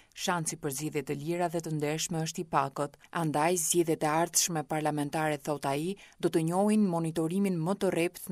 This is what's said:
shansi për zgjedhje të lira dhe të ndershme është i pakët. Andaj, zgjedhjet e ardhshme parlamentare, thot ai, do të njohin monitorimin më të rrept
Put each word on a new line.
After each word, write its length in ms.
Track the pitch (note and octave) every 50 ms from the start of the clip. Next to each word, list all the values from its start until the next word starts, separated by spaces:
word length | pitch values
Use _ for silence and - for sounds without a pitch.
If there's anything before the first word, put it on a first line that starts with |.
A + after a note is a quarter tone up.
| - _
shansi 460 | - - - G3 F3+ E3+ D#3 - F3 -
për 140 | - D3+ C3
zgjedhje 260 | C3+ D#3 D3+ D3 D3 C3
të 80 | - D3 C#3+
lira 260 | C#3+ D#3+ E3+ F3 F3+
dhe 140 | E3+ E3 E3+ E3
të 80 | D#3+ D#3
ndershme 420 | D3+ D3 D3 D#3 D#3+ - - E3+ D#3+ D#3+
është 180 | D#3+ - - E3+
i 20 | -
pakët. 460 | E3 D3 C#3 C#3 - - C#3+ D3+ - - - - - E3+
Andaj, 340 | E3 D#3 C#3 D3 D3+ E3+ F#3 F3 D#3+ -
zgjedhjet 340 | - F3 E3 E3 D#3 D#3 D#3+
e 60 | D3+
ardhshme 540 | D3+ D#3+ E3+ E3 - - - - E3+ D#3 D3
parlamentare, 680 | - D#3+ D#3 D3+ D3+ D3+ D3 C#3+ C#3+ - D#3+ D#3 D#3 D3+ D3
thot 240 | - D#3 D3 C#3+ - C#3
ai, 220 | C#3 D3 D#3+ F#3 G3+ - - - - -
do 80 | -
të 140 | E3 F3+ E3+ D#3+ D#3+
njohin 340 | F3 F#3 G3+ G#3+ G#3+ G#3+ G#3 F#3
monitorimin 640 | E3+ E3 E3 D#3+ D#3+ E3+ D#3+ D#3+ F3 G3 G3+ G3 F3+
më 200 | E3 D#3 F3 G3+ -
të 140 | G3+ F#3 F3+
rrept 340 | E3+ E3+ F3 - - - -